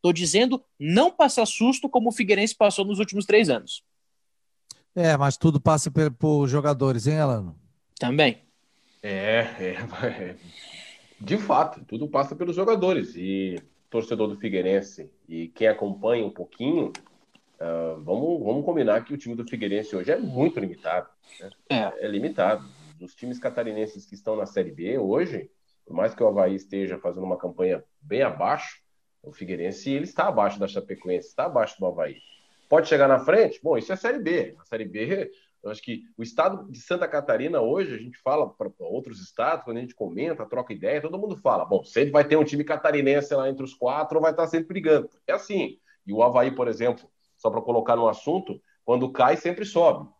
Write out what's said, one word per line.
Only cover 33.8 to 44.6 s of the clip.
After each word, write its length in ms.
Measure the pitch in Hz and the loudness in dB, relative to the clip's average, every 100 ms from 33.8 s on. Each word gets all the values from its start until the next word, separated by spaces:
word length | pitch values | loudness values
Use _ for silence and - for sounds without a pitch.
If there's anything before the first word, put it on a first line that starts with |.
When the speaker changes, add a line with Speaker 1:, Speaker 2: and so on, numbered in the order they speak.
| 110 | -2
Speaker 3:
é 20 | 143 | -4
Série 240 | 226 269 | -2 -2
B. 360 | 165 170 - - | -2 -2 -2 -10
A 60 | _ | _
Série 200 | 113 101 | -10 -8
B, 460 | 101 117 98 - - _ _ | -6 -4 -4 -6 -12 _ _
eu 80 | 104 | -12
acho 100 | 107 | -12
que 220 | - 107 - - | -10 -10 -12 -14
o 60 | |
estado 460 | 117 - 175 196 - | -6 0 0 0 -14
de 100 | 120 | -20
Santa 280 | - 180 175 | -6 -4 -2
Catarina 540 | 147 139 113 147 160 | -2 0 -2 0 0
hoje, 340 | 113 170 175 113 | 0 0 -2 -8
a 20 | |
gente 200 | 123 - | -12 -8
fala 320 | 135 151 117 | -2 0 -2
pra, 200 | _ 101 | _ -12
pra 160 | _ 90 | _ -8
outros 360 | 127 131 113 | -8 -10 -18
estados, 420 | 185 - 127 165 | -12 -4 -2 -2
quando 140 | 123 117 | -6 -10
a 40 | |
gente 140 | 127 - | -10 -10
comenta, 500 | 98 87 160 151 110 | -10 -6 -6 -6 -8
troca 280 | 123 120 | -8 -8
ideia, 280 | 95 95 143 | -6 -4 -4
todo 160 | 156 185 | -6 -6
mundo 200 | 214 - | -6 0
fala, 260 | 139 101 | 2 2
"Bom, 200 | - 95 | 2 -2
sempre 280 | - 117 143 | 0 2 4
vai 140 | 147 143 | 4 6
ter 100 | 156 | 4
um 80 | |
time 200 | 147 143 151 | 4 0 -2
catarinense 680 | 151 160 147 135 143 143 | 0 0 2 2 2 2
lá 140 | 139 135 | -2 -2
entre 140 | 135 | -4
os 100 | 131 | -10
quatro 440 | - 123 143 156 160 | -4 -4 -2 0 2
ou 40 | |
vai 100 | 160 | 2
estar 160 | 156 165 | 2 0
sempre 200 | 165 | -2